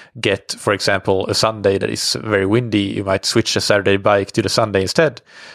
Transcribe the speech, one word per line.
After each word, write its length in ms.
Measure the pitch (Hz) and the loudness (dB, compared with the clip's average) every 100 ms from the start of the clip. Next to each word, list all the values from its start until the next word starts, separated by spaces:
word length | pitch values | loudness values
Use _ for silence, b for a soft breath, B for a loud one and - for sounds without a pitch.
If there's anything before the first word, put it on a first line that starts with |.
| B 120 | B -6
get, 360 | 110 98 - - | -2 -2 -4 -6
for 160 | - | -2
example, 540 | 101 - 98 - 95 104 | 0 0 0 0 0 0
a 80 | 101 | 0
Sunday 420 | 113 107 98 98 | 0 0 0 2
that 120 | - | 0
is 280 | 113 - - | -4 -4 -6
very 240 | 110 104 95 | -2 0 2
windy, 360 | 113 120 104 | 0 2 0
you 220 | 98 110 | 0 -2
might 220 | 98 98 - | -2 -2 0
switch 300 | 113 - 104 | 0 0 0
a 60 | |
Saturday 360 | - 104 98 98 | 2 2 2 2
bike 340 | 104 101 98 | 2 2 2
to 100 | - | -2
the 80 | 98 | 0
Sunday 320 | - 110 98 | 0 0 0
instead 400 | 95 - 156 117 B B B | 0 2 0 -2 B B B